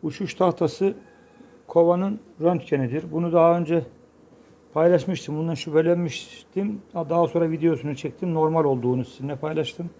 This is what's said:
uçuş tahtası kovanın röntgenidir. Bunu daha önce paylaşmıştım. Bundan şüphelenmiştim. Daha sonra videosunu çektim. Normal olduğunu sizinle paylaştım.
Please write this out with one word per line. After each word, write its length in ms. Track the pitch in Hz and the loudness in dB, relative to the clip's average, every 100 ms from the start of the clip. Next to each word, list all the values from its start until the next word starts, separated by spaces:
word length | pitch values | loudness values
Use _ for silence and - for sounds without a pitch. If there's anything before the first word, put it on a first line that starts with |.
uçuş 300 | 156 - 185 | -8 -6 -8
tahtası 600 | - 185 165 156 - 196 - - _ _ _ - - - | 0 0 2 -2 0 -2 -2 -16 _ _ _ -20 -20 -2
kovanın 520 | 170 170 175 196 208 - - | 2 4 4 0 -4 -10 -2
röntgenidir. 720 | 160 180 - 143 127 139 165 | 0 0 -2 -2 -2 -4 -6
Bunu 220 | 156 170 | -4 0
daha 240 | 165 165 170 | 4 4 4
önce 280 | 156 165 131 - _ _ _ _ _ _ _ | 0 -2 -2 -14 _ _ _ _ _ _ _
paylaşmıştım. 640 | 151 170 175 180 170 - 151 | 2 4 4 2 -6 -6 -6
Bundan 160 | 165 | -4
şüphelenmiştim. 1300 | 156 - 151 160 175 170 - - - - - 202 208 - | -6 0 2 2 2 0 -6 -14 -20 -10 -6 -4 -6 -10
Daha 340 | 175 156 165 165 | -8 -2 0 2
sonra 240 | 170 165 | 2 0
videosunu 440 | 160 160 156 143 139 | 0 0 0 -4 -8
çektim. 380 | 147 - 180 | -10 -6 -4
Normal 300 | 160 156 160 | 0 2 2
olduğunu 420 | 147 131 120 123 120 | 2 0 0 -2 -4
sizinle 300 | - 135 139 | -10 -10 -8
paylaştım. 540 | 151 156 147 - 170 - | -6 -4 -4 -6 -12 -12